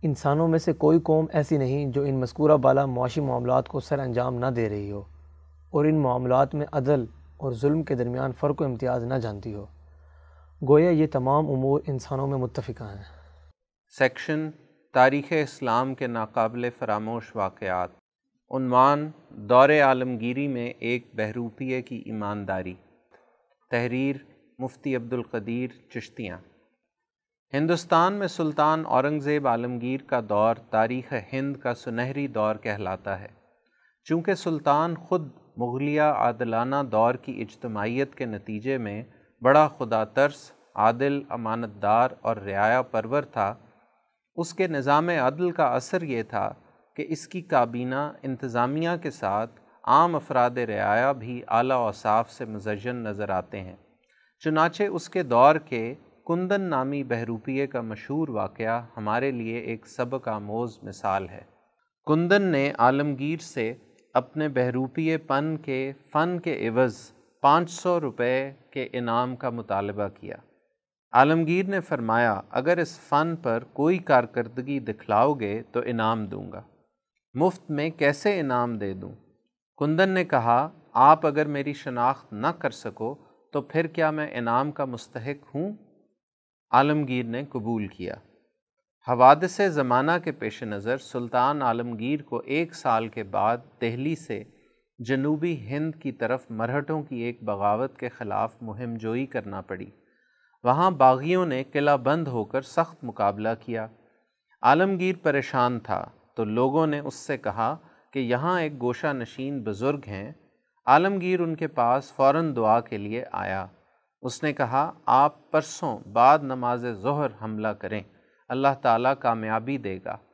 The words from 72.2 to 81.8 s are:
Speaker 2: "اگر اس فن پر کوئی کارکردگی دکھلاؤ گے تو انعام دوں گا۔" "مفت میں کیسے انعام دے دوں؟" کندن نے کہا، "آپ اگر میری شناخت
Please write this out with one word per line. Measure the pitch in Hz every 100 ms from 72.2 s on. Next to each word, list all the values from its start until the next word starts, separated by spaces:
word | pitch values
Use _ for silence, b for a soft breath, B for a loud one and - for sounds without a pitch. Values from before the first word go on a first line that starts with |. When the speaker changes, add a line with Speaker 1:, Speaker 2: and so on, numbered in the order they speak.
| 120 98 -
Speaker 2:
"اگر | - 135 170
اس | 160 -
فن | - 143 160 165
پر | 143 113
کوئی | 120 - 147 185
کارکردگی | 185 131 120 - 113 120 131 143
دکھلاؤ | 113 104 - 107 131
گے | 143 104 107 -
تو | 120 120
انعام | 117 110 113 104
دوں | 98 95
گا۔" | 92 110 _ _ _ _ _ _
"مفت | 123 175 180 _
میں | 147 156
کیسے | 160 143 143 208 196
انعام | 143 123 120 113
دے | 101
دوں؟" | 95 95 110 _ _ _ _ _ _
کندن | 147 160 190
نے | 190 175
کہا، | 139 117 120 151 - _
"آپ | - 135 156 160
اگر | 143 151
میری | 143 139
شناخت | 143